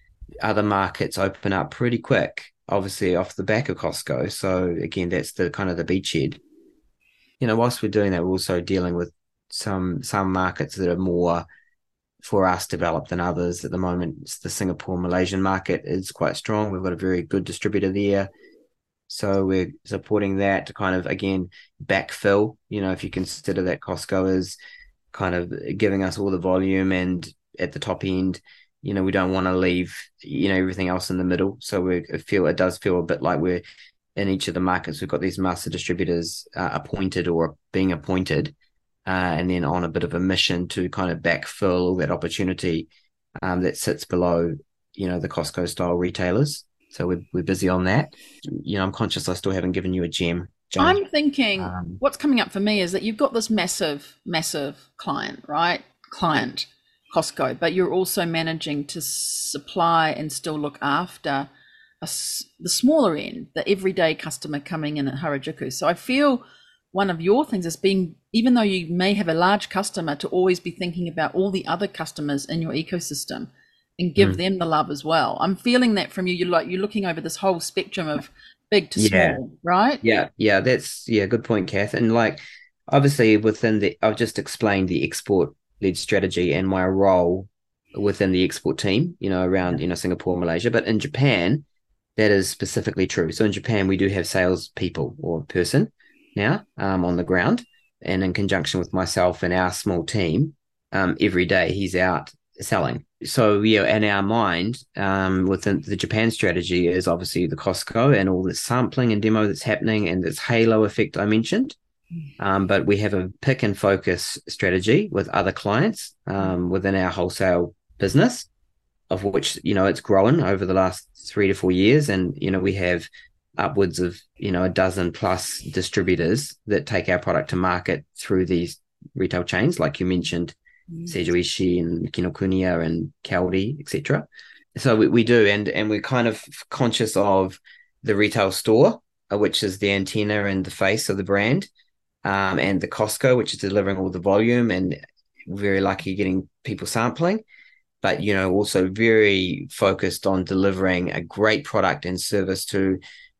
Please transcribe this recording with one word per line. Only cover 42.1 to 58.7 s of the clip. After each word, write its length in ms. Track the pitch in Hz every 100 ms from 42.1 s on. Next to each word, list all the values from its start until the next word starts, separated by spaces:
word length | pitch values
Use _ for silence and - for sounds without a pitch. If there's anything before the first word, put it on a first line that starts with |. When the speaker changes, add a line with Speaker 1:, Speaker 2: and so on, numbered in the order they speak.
Speaker 1:
opportunity, 800 | 85 85 - 92 90 92 82 - _ _ _ _ -
um, 200 | 92 90
that 140 | 90 -
sits 280 | - 107
below, 500 | - 90 90 85 85 73 - _ _
you 140 | - 92
know, 120 | 90
the 80 | 80
Costco 400 | - 80 - 87
style 260 | - 87
retailers. 720 | 87 90 - 90 98 147 - - _ _
So 160 | - 90
we're, 160 | 90 92
we're 120 | 92
busy 240 | 80 95 95
on 160 | 92
that. 280 | 92 117 147 - - -
You 360 | - - - 101
know, 60 |
I'm 80 | 95
conscious 360 | - 107 90 82
I 60 |
still 180 | 90 98
haven't 200 | 95 92
given 220 | 90 92
you 80 | 92
a 60 | 87
gem, 400 | - 85 87 90 _ _
Jane. 120 | -
Speaker 2:
I'm 240 | 320 392 392
thinking 560 | 302 294 277 226 190
Speaker 1:
Um, 340 | 185 180 170 180
Speaker 2:
what's 160 | 269 -
coming 240 | 294 247
up 100 | 180
for 100 | 196
me 200 | 208 208
is 120 | 175
that 100 | 190
you've 140 | 214 214
got 180 | 285
this 140 | 233 220
massive, 680 | 214 185 - 160 143 - _ -
massive 500 | 165 160 156 139 151 _ -
client, 480 | - 143 - - -
right? 360 | 147 170 175 - _ -
Client, 560 | - 170 143 117 - - _ _ _ _
Costco, 460 | 170 156 - 135 -
but 120 | 170
you're 200 | 180 180
also 340 | 180 185 - 170
managing 580 | 165 160 160 160